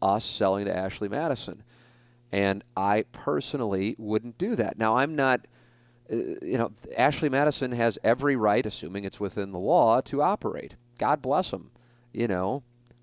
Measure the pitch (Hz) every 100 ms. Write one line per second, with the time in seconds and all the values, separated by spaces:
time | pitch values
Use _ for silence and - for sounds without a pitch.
0 | 98 104 - - 98 98 101 90 95 -
1 | 101 113 165 120 - 95 - _ _ _
2 | _ _ - 98 98 98 - 92 98 107
3 | - - - 147 - 139 110 95 101 -
4 | 107 110 120 117 202 180 104 - 110 120
5 | 143 151 135 123 - _ _ _ _ _
6 | - 113 - - 85 117 113 - - -
7 | 135 143 147 135 151 - 127 120 117 -
8 | 107 127 143 131 107 110 107 - 80 101
9 | 98 - 101 104 98 92 104 170 117 123
10 | - 139 165 208 98 76 - - _ -
11 | 117 151 127 156 185 92 - _ _ _
12 | _ - 117 92 92 139 - _ _ -